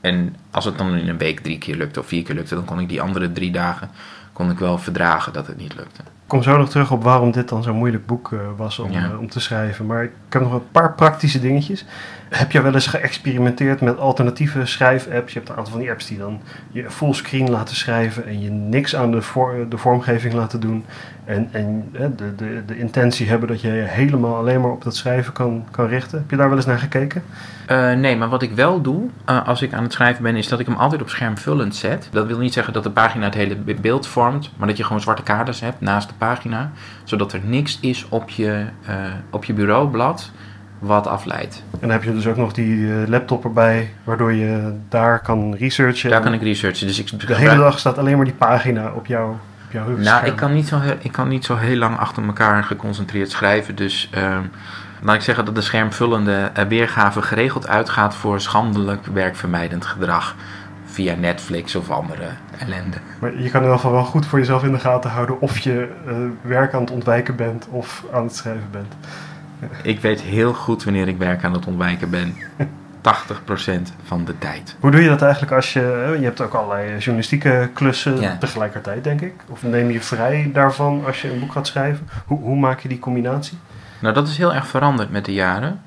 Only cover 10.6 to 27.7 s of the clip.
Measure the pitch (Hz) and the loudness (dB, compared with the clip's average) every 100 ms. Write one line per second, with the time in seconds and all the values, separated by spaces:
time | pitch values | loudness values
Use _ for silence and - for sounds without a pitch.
10.6 | - 165 165 - 156 151 147 135 123 139 | 2 4 4 6 4 6 2 2 2 2
11.6 | 147 196 - - - - - - 131 151 | 0 -6 -8 -16 -16 -16 -6 0 4 4
12.6 | 135 135 - - 131 - 143 123 123 123 | 6 4 2 -2 -2 -2 -2 2 2 4
13.6 | 139 135 120 123 135 127 120 120 147 135 | 2 4 2 2 2 2 0 2 -2 0
14.6 | 123 - 127 131 123 120 120 120 - - | -4 4 4 4 0 -4 -4 -10 -10 -10
15.6 | 107 113 123 110 - 107 101 107 - - | -8 -6 -6 -8 -8 -8 -8 -10 -12 -18
16.6 | - 123 117 - 151 131 - 131 131 117 | -10 -10 -10 -2 0 0 -2 0 2 0
17.6 | 107 - - 117 113 110 110 104 101 104 | -2 -4 0 0 0 -2 -6 -6 -4 -4
18.6 | 104 127 139 123 123 117 - 131 127 123 | 0 0 0 0 2 0 0 0 0 0
19.6 | 117 113 127 123 123 117 117 117 110 120 | -4 0 2 2 2 0 0 -2 -2 -2
20.6 | 110 113 110 - - - - 104 113 110 | -2 -2 -6 -18 -18 -16 -4 -2 -2 -2
21.6 | 104 107 107 - 139 113 104 101 110 113 | -2 -4 -6 -4 -4 -4 -8 -6 -8 -8
22.6 | 104 113 117 135 123 123 107 113 117 110 | -8 -6 -2 4 2 2 2 2 0 -2
23.6 | 110 110 101 92 139 139 117 117 117 127 | 0 -2 -2 2 4 4 2 2 2 4
24.6 | 123 123 120 - 127 123 123 - 123 113 | 2 -2 -6 -4 0 0 -2 -2 -2 -2
25.6 | 113 - 117 127 - 156 147 139 139 135 | -6 -2 0 0 -4 -8 -2 2 4 4
26.6 | 131 120 139 135 143 175 - - - - | 2 0 0 0 0 -4 -8 -16 -16 -16
27.6 | - | 0